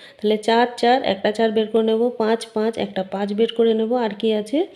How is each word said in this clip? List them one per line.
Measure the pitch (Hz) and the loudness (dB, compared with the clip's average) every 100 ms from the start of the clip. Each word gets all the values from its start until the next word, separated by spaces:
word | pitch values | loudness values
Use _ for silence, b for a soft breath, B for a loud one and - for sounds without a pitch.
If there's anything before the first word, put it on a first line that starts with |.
| B B | B B
তাহলে | 208 214 | -2 0
চার, | 214 233 240 240 | 2 2 2 2
চার, | 233 254 | 2 2
একটা | - 196 202 | 0 -2 -2
চার | 208 226 | 0 0
বের | 214 214 | 0 0
করে | 226 | 0
নেব, | 220 220 247 | 2 2 0
পাঁচ, | 240 220 220 - | 0 0 0 -2
পাঁচ, | 220 220 226 | -2 -2 -2
একটা | 202 190 | -6 -6
পাঁচ | 190 190 202 | -6 -6 -4
বের | 208 226 | 0 0
করে | 226 226 | 2 2
নেব। | 220 220 | 2 0
আর | 247 226 202 | 0 -2 -2
কি | 226 | -2
আছে? | 214 214 285 392 | -2 -2 -4 -4